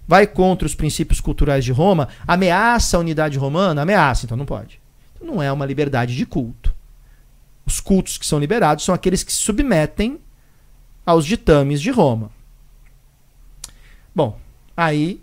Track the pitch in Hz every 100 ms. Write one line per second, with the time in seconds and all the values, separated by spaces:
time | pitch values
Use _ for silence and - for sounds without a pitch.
0 | - 185 202 - 185 180 151 - 151 -
1 | 156 - - 120 143 139 123 127 185 175
2 | 127 - 151 180 185 175 226 240 - 180
3 | 165 156 156 135 139 156 202 151 156 208
4 | 147 117 117 120 139 110 - - _ _
5 | - - 339 233 139 139 139 135 143 127
6 | 120 123 247 170 120 - - - - -
7 | - - _ _ _ - - - - 190
8 | 175 - - 151 147 226 165 151 - 180
9 | 185 175 - - - 214 285 170 151 -
10 | 214 302 - - _ _ _ - - -
11 | - 170 151 226 - 147 139 147 175 262
12 | 147 113 110 - - - - - - _
13 | _ _ _ _ - - - - - -
14 | _ 190 127 - - _ - - 165 151
15 | 160 -